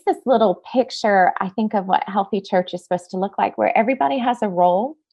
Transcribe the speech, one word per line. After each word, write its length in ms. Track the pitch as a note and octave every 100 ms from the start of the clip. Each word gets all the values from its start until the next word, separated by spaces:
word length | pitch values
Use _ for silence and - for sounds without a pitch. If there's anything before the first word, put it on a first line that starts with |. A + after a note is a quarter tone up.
this 120 | G4+ - -
little 340 | A#3 G#3+ F3+ -
picture, 600 | B3+ - - A3 G3 F3+ -
I 100 | F#3+
think, 220 | - A3
of 120 | G#3 F#3
what 160 | - -
healthy 320 | G3+ G3 G3+
church 340 | - F#3 F3+
is 80 | F3+
supposed 280 | - F3+ -
to 60 | F#3
look 220 | G3 -
like, 180 | G3+ -
where 220 | D3+ -
everybody 400 | A3+ B3+ A#3 C4+
has 240 | B3 B3
a 60 | G#3+
role. 480 | F3+ F3+ F3+ C4 D#4 _